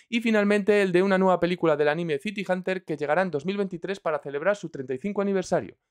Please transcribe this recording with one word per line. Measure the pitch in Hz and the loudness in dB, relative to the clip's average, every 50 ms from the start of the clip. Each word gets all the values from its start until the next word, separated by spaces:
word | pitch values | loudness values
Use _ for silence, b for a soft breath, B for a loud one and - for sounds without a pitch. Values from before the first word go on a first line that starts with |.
| b b | b b
y | 226 233 | -4 -2
finalmente | 226 233 220 214 202 202 208 208 196 208 208 208 | 0 2 2 2 4 4 2 2 4 4 4 4
el | 202 190 170 | 4 4 4
de | 175 190 | 4 4
una | 196 190 185 | 4 4 4
nueva | 190 190 180 175 | 4 4 4 4
película | 175 170 175 170 - 165 151 | 2 0 0 2 2 2 2
del | 147 147 147 | 4 2 2
anime | 147 165 175 165 147 139 | 2 0 -2 -2 -4 -4
City | - 220 202 208 185 - | -4 -6 -8 -6 -4 -4
Hunter, | 185 185 180 196 185 185 - | -4 -2 -2 -4 -4 -4 -4
que | - 160 | -6 -6
llegará | 143 147 139 151 175 190 | -4 -2 0 2 2 2
en | 185 | 0
dos | 151 143 135 | -2 -4 -4
mil | 180 196 | -4 -4
veintitrés | 202 202 185 185 160 - 170 196 196 | -4 -4 -4 -6 -8 -8 -8 -8 -6
para | - 170 156 143 | -4 -4 -4 -4
celebrar | - 143 139 143 151 185 208 | -4 -6 -8 -2 0 0 0
su | 202 - 160 | -2 -4 -10
treinta | - 143 131 127 131 | -10 -8 -8 -6 -6
y | 127 | -6
cinco | - 202 202 208 196 | -6 -4 -2 -2 0
aniversario. | 196 196 190 175 - 185 160 113 - - _ _ _ | 0 0 -2 -2 0 -2 -2 -2 -4 -10 _ _ _